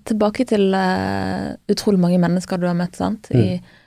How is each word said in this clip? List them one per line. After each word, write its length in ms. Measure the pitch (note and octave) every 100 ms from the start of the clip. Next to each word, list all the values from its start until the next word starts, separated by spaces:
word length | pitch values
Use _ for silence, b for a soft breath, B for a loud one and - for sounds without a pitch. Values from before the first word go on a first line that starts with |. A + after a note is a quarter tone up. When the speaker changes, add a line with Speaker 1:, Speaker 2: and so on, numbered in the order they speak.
Speaker 1:
tilbake 420 | - G#3+ G#3 G#3+ B3
til, 220 | G#3+ F#3+
eh, 840 | F#3+ F#3 F#3 F#3+ G3 F#3+ F#3+ G3+ - -
utrolig 300 | G#3 G#3+ F#3+
mange 180 | F3 F3+
mennesker 380 | E3+ F3+ - F#3
du 60 | F3
har 80 | F3
møtt, 180 | F3 -
sant? 300 | F#3 A3 -
I 280 | - F#3 F3+
Speaker 2:
Mm. 40 | b b